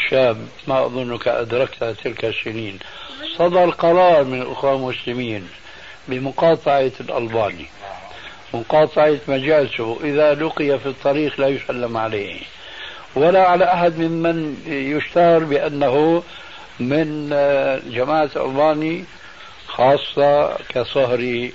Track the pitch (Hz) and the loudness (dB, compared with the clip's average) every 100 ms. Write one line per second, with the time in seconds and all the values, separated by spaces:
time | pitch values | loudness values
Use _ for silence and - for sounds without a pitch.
0 | - 135 127 110 113 - - 131 127 123 | 0 2 2 0 -8 -10 -2 0 0 -2
1 | 123 120 123 120 117 120 131 - 117 107 | -6 -4 -2 -2 0 -2 -2 -4 -8 -6
2 | 127 110 113 - 117 110 107 98 - - | -8 -4 -4 -4 -8 -8 -10 -12 -16 -18
3 | - - 302 - 175 180 175 - 170 175 | -18 -14 -8 0 2 4 2 2 4 6
4 | 180 156 131 127 127 135 139 135 127 123 | 6 6 4 -2 -6 -2 0 0 -2 -6
5 | - 123 123 104 87 - - - - - | -6 -6 -6 -8 -10 -18 -20 -20 -20 -18
6 | - 127 139 135 165 156 151 139 131 - | -8 -6 -4 2 2 4 2 2 2 -2
7 | 120 135 117 113 101 87 80 - 98 95 | -8 -6 -2 0 -2 -4 -14 -18 -16 -16
8 | - - - - - 120 117 151 151 170 | -18 -18 -18 -20 -10 -8 0 2 4 4
9 | 151 143 - 135 135 151 131 - 113 117 | 4 2 -2 -2 2 2 2 -2 -6 -4
10 | 147 143 151 147 160 - 147 135 135 127 | -2 2 2 2 -2 -2 0 0 -4 -2
11 | 143 143 147 - 139 131 - 123 120 113 | 0 0 0 0 0 0 -4 -4 -4 -2
12 | 110 107 98 87 - - - - - - | -2 -4 -6 -10 -16 -18 -18 -16 -16 -18
13 | - 131 160 185 185 175 185 180 175 165 | -6 2 4 6 6 4 4 4 2 0
14 | 165 165 165 165 151 135 160 139 135 147 | -2 0 -2 -2 -6 -8 -8 -6 -4 -4
15 | - 175 170 165 160 139 156 143 143 139 | 0 4 6 4 2 -2 -2 0 2 2
16 | 160 170 - - - - - - 123 147 | 2 2 -2 -14 -18 -20 -16 -6 -2 0
17 | 156 151 147 143 143 139 135 135 - 120 | -2 -4 -2 0 2 2 0 -2 -6 -4
18 | 131 156 147 143 131 135 151 151 156 170 | 0 0 0 -2 -2 2 2 2 -2 -6
19 | 185 - - - - - - - 131 147 | -10 -18 -20 -20 -20 -20 -10 2 4 4
20 | - - 143 143 160 - - 127 120 143 | 0 2 4 4 2 -2 -6 -6 -2 0
21 | 127 120 123 120 123 | 0 0 -2 -4 -6